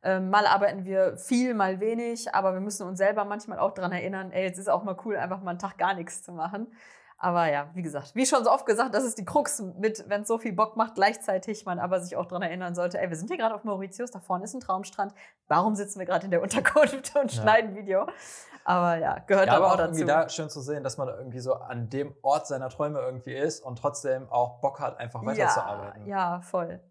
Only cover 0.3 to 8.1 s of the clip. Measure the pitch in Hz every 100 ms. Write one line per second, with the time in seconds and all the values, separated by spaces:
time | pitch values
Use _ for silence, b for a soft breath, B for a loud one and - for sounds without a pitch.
0.3 | 208 208 196 202 196 185 190 185 - -
1.3 | 247 254 220 190 190 214 233 233 233 -
2.3 | - 190 185 202 196 185 185 196 214 202
3.3 | 208 220 - 196 - 180 180 190 190 190
4.3 | 180 190 190 196 143 208 180 226 202 175
5.3 | 185 185 175 196 - 180 190 170 - -
6.3 | 170 165 202 240 B B B B B 180
7.3 | 175 165 143 147 170 165 143 135